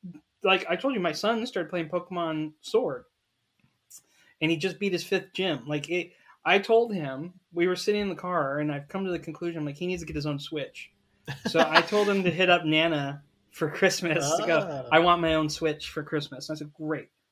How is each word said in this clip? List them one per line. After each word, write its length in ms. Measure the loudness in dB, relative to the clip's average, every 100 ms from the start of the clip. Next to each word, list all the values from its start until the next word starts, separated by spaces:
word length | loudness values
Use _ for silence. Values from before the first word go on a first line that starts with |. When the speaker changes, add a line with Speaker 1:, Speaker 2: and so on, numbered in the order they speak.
| -18 -18 _ _
Speaker 1:
like, 220 | 2 2 2
I 60 | -2
told 180 | 0
you, 60 | 0
my 140 | -2
son 320 | 0 0 0 -2
started 220 | -4 -4
playing 180 | -4 -4
Pokemon 680 | -6 -6 -6 -4 -2 -6 -8
Sword. 440 | -2 0 0 -4 -12 _ _ _ _ _ _ _ _ -20 _ _ _ -4
And 100 | -2
he 60 | 0
just 200 | -2 -2
beat 120 | -2
his 140 | -2 -2
fifth 260 | -4 -4
gym. 320 | -6 -4 -4 -4
Like, 240 | -6 -4
it, 220 | -6 -6 _ _ _
I 160 | 2 2
told 340 | 4 4 4
him, 420 | -2 -6 -8 -10 -14 _
we 140 | 0 0
were 100 | 0
sitting 240 | 0 0
in 80 | -2
the 60 | -4
car, 440 | -4 -2 0 -2
and 100 | -2
I've 160 | -4 -6
come 160 | -6 -4
to 60 |
the 80 | -4
conclusion, 440 | -6 -8 -6 -6
like, 140 | -6 -6
he 100 | -6
needs 140 | -6
to 40 | -6
get 120 | -6
his 80 | -4
own 120 | -4
Switch. 540 | -6 -8 -8 -12 -20 _ _ _ -12 -8 -2
So 180 | 2 4
I 140 | 4
told 280 | 4 4 4
him 140 | 2 2
to 40 |
hit 180 | 2 6
up 160 | 4 4
Nana 580 | 2 4 2 -2 -6 -14 _ _
for 160 | -4 -4
Christmas 680 | 4 4 4 0 0 2 0
to 80 | 2
go, 220 | 2 2
Speaker 2:
Ah. 200 | -4 4
Speaker 1:
"I 80 | 6
want 220 | 8 6
my 140 | 4 2
own 140 | 0
Switch 400 | 0 -2 -2 -6
for 140 | -10
Christmas." 460 | -4 -4 -4 -10 -10
And 60 | -10
I 20 |
said, 140 | -12
"Great." 360 | -10 -6 -6 -8 _ _